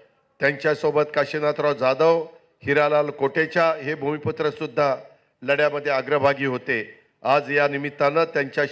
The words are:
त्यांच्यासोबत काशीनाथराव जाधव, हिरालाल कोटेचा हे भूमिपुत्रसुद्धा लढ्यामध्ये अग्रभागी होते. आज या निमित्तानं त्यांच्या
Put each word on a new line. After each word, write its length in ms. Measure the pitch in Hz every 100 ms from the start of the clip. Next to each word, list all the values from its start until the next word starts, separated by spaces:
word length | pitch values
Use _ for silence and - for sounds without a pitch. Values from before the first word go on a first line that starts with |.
| _ _ _ -
त्यांच्यासोबत 640 | 143 143 156 147 156 143 147 147
काशीनाथराव 580 | 139 156 151 147 147
जाधव, 540 | 131 131 131 165 165 160 - _ _
हिरालाल 460 | 117 143 147 151 143
कोटेचा 640 | 139 135 156 156 175 165 156
हे 120 | 139 151
भूमिपुत्रसुद्धा 1000 | 139 151 156 156 151 147 151 131 143 127 - _ _ _
लढ्यामध्ये 500 | 127 147 147 143 143
अग्रभागी 540 | 135 123 147 139 135 139
होते. 540 | 123 - 117 104 - _ _
आज 280 | 120 143 131
या 160 | 147 147
निमित्तानं 560 | 139 143 143 143 160
त्यांच्या 400 | 165 156 139 - 143